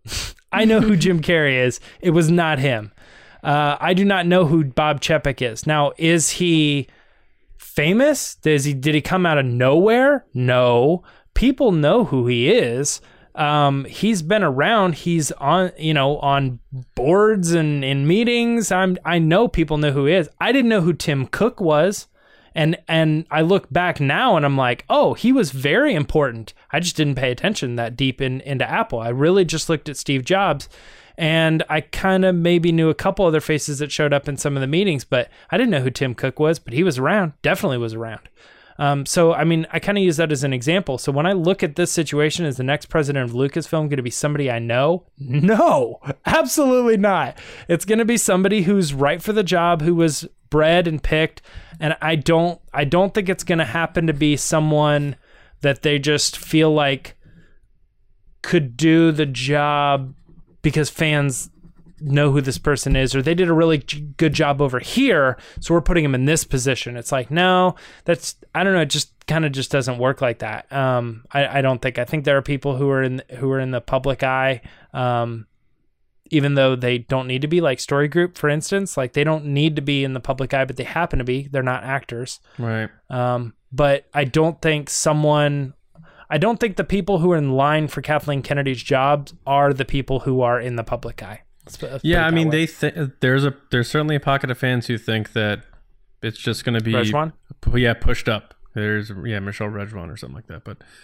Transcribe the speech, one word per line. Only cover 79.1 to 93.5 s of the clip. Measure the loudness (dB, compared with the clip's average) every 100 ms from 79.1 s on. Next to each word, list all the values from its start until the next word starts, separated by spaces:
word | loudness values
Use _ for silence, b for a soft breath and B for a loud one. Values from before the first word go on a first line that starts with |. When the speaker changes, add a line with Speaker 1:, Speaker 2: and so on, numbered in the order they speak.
Speaker 1:
they | 0
don't | 0 0 -2
need | 0 0 0
to |
be | -2 -2
in | -2
the | -6
public | -6 -4 -2
eye, | -2 -2
but | -6
they |
happen | -6 -4 -2 -2
to |
be. | -2 -4 -4
They're | -4
not | -4 -4
actors. | -4 -6 -6 -10 -10 -14 b -8
Speaker 2:
Right. | -6 -4 -6 _ -10
Speaker 1:
Um, | -4 -2 -2 -6 -14 -10
but | 0 2 2 -2
I | -4
don't | 0 2 0 0
think | -2 -2 -4
someone, | -4 0 2 2 2 2 -2 -6 -12 _ -20 B B B
I | 0
don't | 0 0
think | -2 -2
the |
people | -2 -2 0 0
who | 2
are | 2
in | 0
line | 2 2 2 -2
for | -6
Kathleen | -4 -4 -2 -6
Kennedy's | -2 -2 -2 -4
jobs | -2 0 2 0 -4 -12 -2
are | 2 2
the | 0 -2
people | -2 -2 -4
who | 0 0
are | 0 0
in | -2 -8
the |
public | -6 -8 -8 -14
eye. | -16 -18 _ _
Let's | -20 -14
put, | -12
let's | -4
Speaker 2:
Yeah, | 0 2
Speaker 1:
put |
it | 2
Speaker 2:
I |
Speaker 1:
that |
Speaker 2:
mean, | 2 2
Speaker 1:
way. | 0 -2
Speaker 2:
they | -4 -6
th-, | -4 -8 -2
there's | 0 2
a, | 0